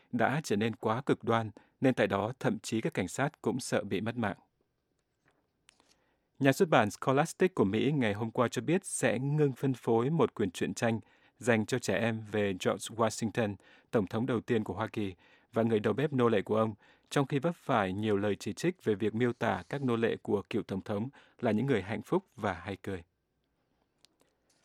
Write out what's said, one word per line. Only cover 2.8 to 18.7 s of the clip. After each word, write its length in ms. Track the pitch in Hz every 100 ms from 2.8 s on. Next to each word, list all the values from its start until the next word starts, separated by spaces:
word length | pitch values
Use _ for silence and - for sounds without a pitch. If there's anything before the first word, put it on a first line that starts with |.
các 120 | -
cảnh 140 | - 92
sát 340 | - 143 -
cũng 180 | 117 127
sợ 240 | - 120
bị 180 | 101 95
mất 160 | 107 120
mạng. 200 | 104 - _ _ _ _ _ _ _ _ _ _ _ _ _ _ _ _ _ _ _ -
Nhà 140 | 135
xuất 160 | - 175
bản 220 | 147 104
Scholastic 640 | - 143 135 165 - 180 -
của 100 | 98
Mỹ 260 | 107 117
ngày 220 | 151 110
hôm 180 | 101 113
qua 160 | 127 117
cho 140 | 120
biết 240 | 113 117 -
sẽ 340 | - 127 107
ngưng 340 | 139 151 143
phân 200 | 120 135
phối 360 | 120 - 113 127
một 260 | 165 113 -
quyển 160 | 101
truyện 220 | - 80
tranh 260 | - 117 113 - _ _ -
dành 260 | 110 110 104
cho 140 | 127
trẻ 180 | - 98
em 260 | 113 113 107
về 220 | 104 101 92 120
George 300 | 98 - 113
Washington, 600 | 113 - 113 - 104 101 - - _
tổng 160 | 120 95
thống 180 | 113 135
đầu 160 | 113
tiên 220 | - 113
của 100 | 104
Hoa 140 | 87 110
Kỳ, 260 | 110 98 90 _ _ _
và 100 | 117
người 160 | 113 107
đầu 140 | 107
bếp 200 | 107 151
nô 160 | 131 120
lệ 120 | 104
của 140 | 92 107
ông, 180 | 110 104 - _ _
trong 180 | 147 135
khi 120 | 143
vấp 160 | 165 170
phải 380 | - 120 95
nhiều 240 | 95 110 101
lời 180 | 104 101
chỉ 140 | 110
trích 300 | - 170